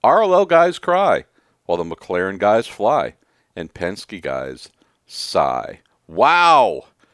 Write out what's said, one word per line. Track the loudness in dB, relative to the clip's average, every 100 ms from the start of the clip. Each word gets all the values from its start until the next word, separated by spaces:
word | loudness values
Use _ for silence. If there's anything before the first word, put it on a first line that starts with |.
R | 4 2
L | 4 2
L | 4
guys | 4 2 0
cry, | -2 0 2 0 -4 _ _ _ -6
while | -4
the | -4
McLaren | -10 -6 -4 -4 -2
guys | 0 0 -2
fly, | -4 -2 -2 -4 _ _ _ _ -14
and | -14
Penske | -8 -8 -8 -16 -12
guys | -8 -8 -10 -14 -20 _ _ _ _
sigh." | -16 -4 0 0 -2 -8 -18 _ _ _
Wow! | 0 2 4 6 4 4 -2 -12 _ _